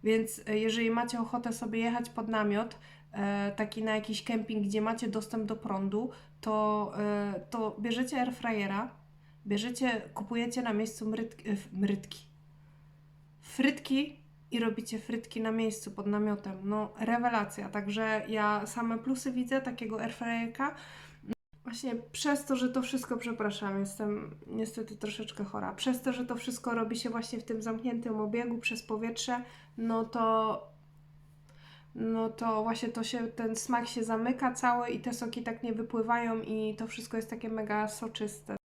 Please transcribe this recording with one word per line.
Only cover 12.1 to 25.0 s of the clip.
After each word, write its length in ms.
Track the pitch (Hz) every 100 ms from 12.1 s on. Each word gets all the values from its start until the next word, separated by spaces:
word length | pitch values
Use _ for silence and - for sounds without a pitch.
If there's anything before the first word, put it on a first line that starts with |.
| - - - - - - - - - - - - -
Frytki 800 | - - 262 277 - 269 294 - - - -
i 100 | 240
robicie 380 | 226 214 220 220
frytki 420 | - 240 - 226
na 120 | 220
miejscu 380 | 226 226 214 -
pod 160 | 202 202
namiotem. 540 | 208 214 202 202 190
No 280 | 190 214 208 -
rewelacja, 720 | 220 240 240 233 208 - 190
także 540 | 208 202 208 220 220 214
ja 380 | 220 208 208 208
same 320 | - 233 226
plusy 340 | 226 262 269
widzę 280 | 254 247 269
takiego 420 | 262 247 220 214
airfryerka. 720 | 226 - 233 233 233 233 277 - - - - - - - _ -
Właśnie 320 | - 226 262 233 -
przez 320 | - 294 285
to, 120 | - 262
że 120 | 254
to 140 | 262
wszystko, 340 | 254 262 - 233
przepraszam, 640 | 240 226 208 202 202 196
jestem 560 | 196 - 214 208 - - -
niestety 500 | 220 226 226 220
troszeczkę 480 | 208